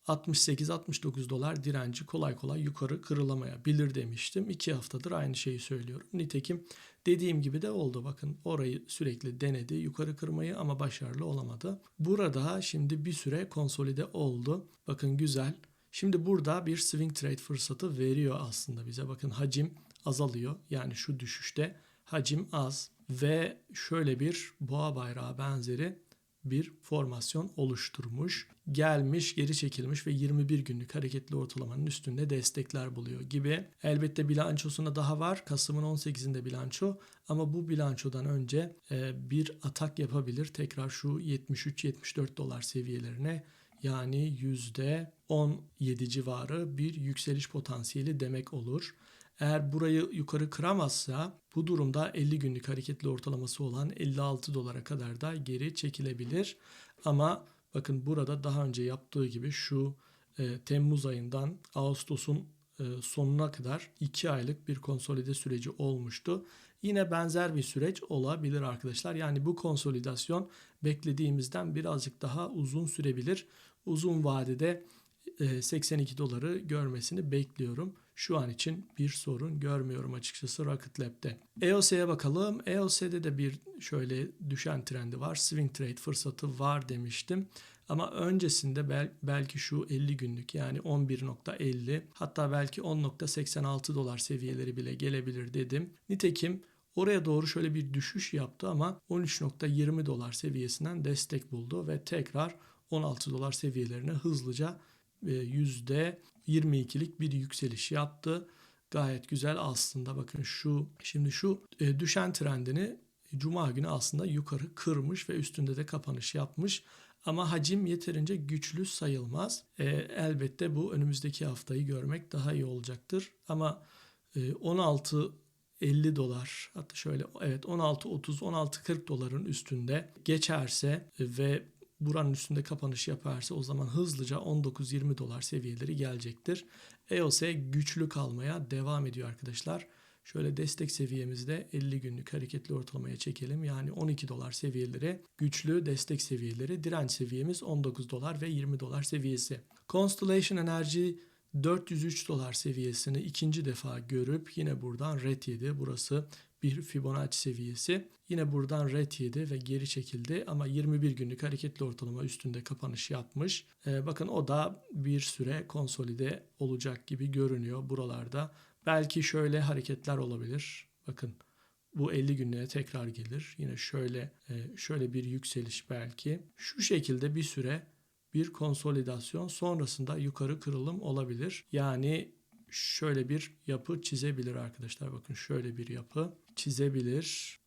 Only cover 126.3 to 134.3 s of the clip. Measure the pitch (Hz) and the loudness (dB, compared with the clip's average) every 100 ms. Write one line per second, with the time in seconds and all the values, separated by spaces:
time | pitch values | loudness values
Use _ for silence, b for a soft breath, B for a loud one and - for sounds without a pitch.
126.3 | 123 135 - - 185 147 - 156 139 - | 0 -6 -8 -10 -10 -10 -6 -2 -2 -2
127.3 | - 151 135 - 170 156 147 240 156 - | -2 -2 -2 -2 2 2 2 -2 -4 -2
128.3 | 147 185 165 147 - - 165 - 127 127 | -4 0 0 0 -2 -2 -2 -2 -2 -2
129.3 | 135 202 139 - 127 120 147 - - - | -2 -2 -4 -4 -2 0 -2 -2 -6 2
130.3 | 156 160 156 131 - 143 165 - - 123 | 4 4 2 0 2 2 2 -2 -4 -2
131.3 | 123 139 139 - - - - 147 156 143 | 2 2 2 -2 -20 -16 -4 0 2 2
132.3 | 135 - 147 143 147 139 123 - 139 143 | 2 0 -2 -2 -2 -2 -2 -2 -2 -2
133.3 | 127 - 165 131 139 131 147 180 135 127 | -4 -4 -4 -2 0 0 2 2 0 -2